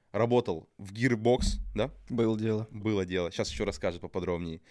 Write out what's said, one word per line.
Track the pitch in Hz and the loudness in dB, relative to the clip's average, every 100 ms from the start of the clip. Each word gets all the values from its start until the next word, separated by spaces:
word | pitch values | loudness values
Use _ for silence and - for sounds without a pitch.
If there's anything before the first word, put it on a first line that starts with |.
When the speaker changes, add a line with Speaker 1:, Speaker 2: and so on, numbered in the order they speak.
| _ | _
Speaker 1:
работал | 101 117 123 110 82 - - | 0 4 4 2 -2 -8 -16
в | 98 | -14
Gearbox, | 101 127 117 113 123 - - - | 0 2 4 4 4 2 0 -2
да? | 101 127 - - | -2 -2 -4 -6
Speaker 2:
Было | 120 110 107 | 0 2 2
дело. | 110 107 110 | 0 -2 -4
Speaker 1:
Было | 107 104 101 90 | -6 -2 0 0
дело. | 90 85 | 0 0
Щас | - 104 | -2 -4
ещё | - | -2
расскажет | 101 - 95 87 | -4 -2 -4 -4
поподробнее. | 87 95 90 85 85 80 - | -6 -4 -2 -2 -4 -10 -14